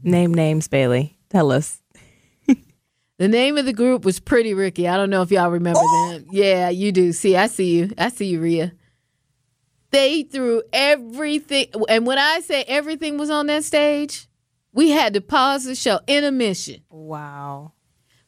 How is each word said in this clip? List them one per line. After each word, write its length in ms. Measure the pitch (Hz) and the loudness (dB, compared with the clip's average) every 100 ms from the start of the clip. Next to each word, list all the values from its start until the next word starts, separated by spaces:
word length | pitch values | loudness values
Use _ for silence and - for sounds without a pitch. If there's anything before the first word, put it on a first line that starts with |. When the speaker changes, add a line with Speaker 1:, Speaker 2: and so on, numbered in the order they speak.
Speaker 1:
Name 280 | 143 175 175 | 0 2 2
names, 360 | 170 156 156 - | 2 2 0 0
Bailey. 500 | 139 127 123 147 - _ | 0 2 0 -2 -8 _
Tell 220 | 196 151 | 2 2
us. 320 | 131 156 - _ _ _ _ _ _ - | 2 -2 -10 _ _ _ _ _ _ 0
<laughs> 80 | 262 _ _ _ _ _ - | 0 _ _ _ _ _ -2
Speaker 2:
The 80 | 190 | 2
name 320 | 226 262 294 | 4 2 0
of 80 | 262 | -2
the 60 | |
group 320 | 214 247 254 | 0 2 2
was 160 | 190 180 | 0 -4
Pretty 340 | - 240 226 | 0 2 2
Ricky. 320 | 190 190 170 175 | 0 -2 -2 -2
I 100 | 180 | 0
don't 140 | 196 | 0
know 120 | 196 | 0
if 100 | 175 | 2
y'all 180 | 190 175 | 2 2
remember 300 | 175 175 175 | 0 2 2
Speaker 3:
Oh! 300 | - 185 175 | 4 2 0
Speaker 2:
them. 140 | 170 131 | -6 -6
Yeah, 380 | 196 196 185 180 | 0 2 2 0
you 240 | 180 208 | -2 0
do. 200 | 190 180 | 2 2
See, 220 | 170 196 180 | 2 2 2
I 120 | 214 | 2
see 280 | - 185 170 | 0 0 0
you. 140 | 180 - | 0 -2
I 120 | 202 | -4
see 160 | 247 202 | -4 -6
you, 140 | 170 | -2
Rhea. 320 | 165 165 170 170 _ _ _ _ _ _ _ _ _ _ _ | 0 0 -2 -8 _ _ _ _ _ _ _ _ _ _ _
They 320 | 277 269 311 | 2 2 0
threw 400 | 285 269 254 233 226 | -4 -4 -2 -2 -2
everything. 920 | 247 277 294 233 240 302 302 302 277 - 220 214 | 0 2 0 -2 -8 -4 -4 -2 -2 -2 -4 0
And 180 | 226 233 | 2 2
when 100 | 269 | 0
I 180 | 294 320 | 0 -2
say 240 | 320 285 254 | -2 -4 -2
everything 500 | 277 294 311 320 294 | -4 -4 -6 -6 -6
was 100 | 294 | -4
on 200 | 302 294 | -2 -2
that 160 | 294 | -4
stage, 640 | 208 302 294 294 294 - - _ _ _ _ | -2 0 0 0 -4 -10 -18 _ _ _ _
we 180 | 220 320 | 0 2
had 240 | 294 240 | 4 2
to 60 | 202 | -2
pause 440 | - 285 262 277 | -2 0 2 0
the 100 | 254 | -6
show, 240 | 262 254 196 - | -4 -2 -2 0
intermission. 760 | 285 294 269 226 180 - 117 _ | 0 0 0 -2 -4 -8 -16 _
Speaker 1:
Wow. 840 | 160 156 156 147 143 143 139 151 _ _ _ _ _ | -20 -14 -14 -14 -14 -12 -14 -16 _ _ _ _ _